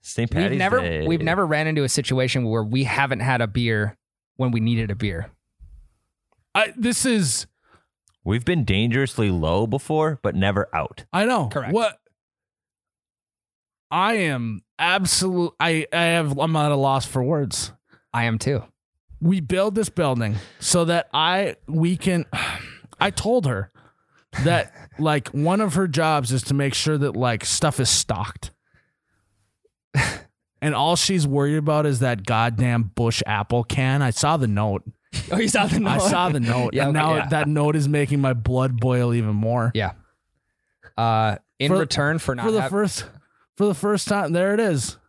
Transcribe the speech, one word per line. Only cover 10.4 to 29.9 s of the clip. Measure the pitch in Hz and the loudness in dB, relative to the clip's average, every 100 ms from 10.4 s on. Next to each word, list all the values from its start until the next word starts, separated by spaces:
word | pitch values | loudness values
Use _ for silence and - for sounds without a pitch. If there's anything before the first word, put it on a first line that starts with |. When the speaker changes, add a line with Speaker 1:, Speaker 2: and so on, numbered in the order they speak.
| 98 101 - | 0 0 -2
Speaker 1:
out. | 82 73 - - | -4 -6 -10 -6
Speaker 3:
I | 175 220 | -2 0
know. | 247 131 | 0 -2
Speaker 2:
Correct. | 143 117 | -4 -2
Speaker 3:
What? | 196 220 - _ _ _ _ _ _ _ _ _ _ _ _ _ _ _ _ _ _ _ | 0 -2 -4 _ _ _ _ _ _ _ _ _ _ _ _ _ _ _ _ _ _ _
I | 160 196 226 | -2 0 0
am | 170 135 117 107 _ - | 0 -2 -4 -6 _ -4
absolute. | 165 190 185 - 185 180 170 _ | -2 0 0 0 0 0 -2 _
I, | 165 160 156 | 0 0 0
I | 170 | 0
have. | 170 170 151 139 | 2 2 0 0
I'm | 160 160 | 0 2
at | 147 | 2
a | 143 | 2
loss | 135 135 - | 2 0 -2
for | 135 | -2
words. | 123 156 131 - - - _ _ _ | 0 0 -2 -4 -8 -12 _ _ _
Speaker 2:
I | 117 117 | -2 0
am | 110 | 0
too. | - 139 - _ _ _ _ - | 0 -2 -4 _ _ _ _ -2
Speaker 3:
We | 165 190 | 0 0
build | 139 185 202 202 | 0 0 0 0
this | 214 | -2
building | - 156 123 110 107 - - | 0 0 0 0 -4 -8 -10
so | - 180 165 | -2 0 2
that | 170 - | 0 0
I, | 139 160 185 196 - - | 0 0 2 -2 -6 -4
we | 156 165 180 | 0 2 2
can, | 190 175 - - - - | 0 0 -2 -6 -6 -8
<sighs> | - - - - | -12 -20 -20 -2
I | 196 | -2
told | - 208 247 151 | 0 0 0 2
her | 104 101 _ - _ _ _ _ - | -2 -6 _ -20 _ _ _ _ -2
that, | 139 170 - - - | 2 2 0 -10 -20
Speaker 2:
<laughs> | - | -4
Speaker 3:
like, | 156 151 - | 0 0 -2
one | - 156 196 | -2 0 2
of | 214 151 | 2 0
her | 190 | 0
jobs | 151 160 151 120 | 0 2 2 0
is | 131 | -2
to | - | 0
make | 139 139 | 0 0
sure | - 156 151 | 0 0 0
that, | 139 104 | 0 0
like, | 123 113 - | 0 0 -2
stuff | - 156 - | 0 0 0
is | 120 | 0
stocked. | - - 98 101 - - _ _ _ _ _ _ _ _ _ _ _ _ _ _ | 0 0 -4 -4 -8 -16 _ _ _ _ _ _ _ _ _ _ _ _ _ _